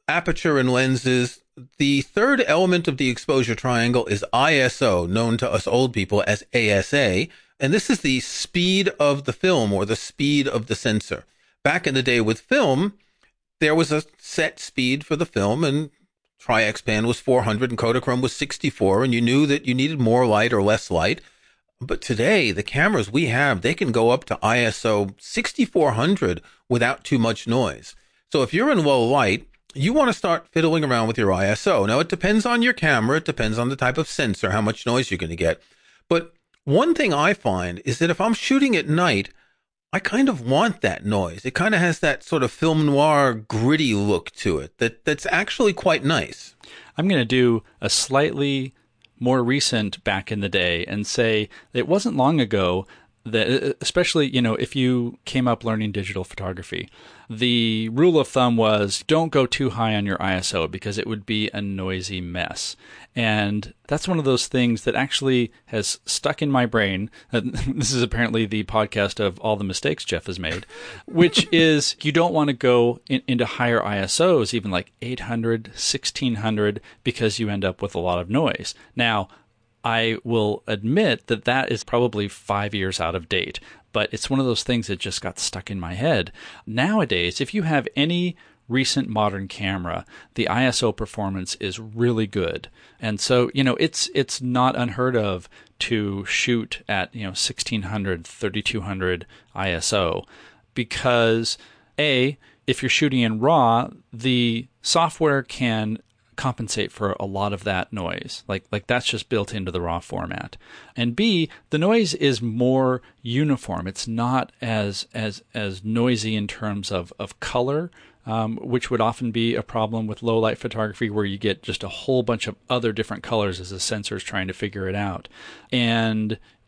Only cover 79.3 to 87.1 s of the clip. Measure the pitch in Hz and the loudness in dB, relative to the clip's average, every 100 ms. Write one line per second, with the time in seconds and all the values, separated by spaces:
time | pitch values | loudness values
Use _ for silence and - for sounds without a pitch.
79.3 | - _ _ _ _ 117 113 113 113 117 | -10 _ _ _ _ -2 0 0 -2 0
80.3 | 113 104 101 - 104 110 175 196 113 - | 0 0 -2 -4 -4 0 2 2 0 -2
81.3 | 113 - 131 - 117 - 120 120 104 101 | -2 0 0 0 -4 -2 0 2 0 -6
82.3 | - - 101 101 101 95 92 82 90 80 | -6 -4 -2 -2 -2 -2 -2 -2 -4 -2
83.3 | 92 - - - - _ 107 104 110 - | -4 -4 -8 -16 -20 _ -2 -2 -4 -2
84.3 | 135 127 110 - 120 104 95 98 - 92 | 0 0 0 -2 -2 -2 -6 -6 -8 -8
85.3 | - - 95 - 98 85 92 147 120 80 | -6 -8 -8 -10 -8 -8 -4 0 0 -2
86.3 | - - - - 113 165 220 139 | -10 -20 -18 -8 -2 0 2 0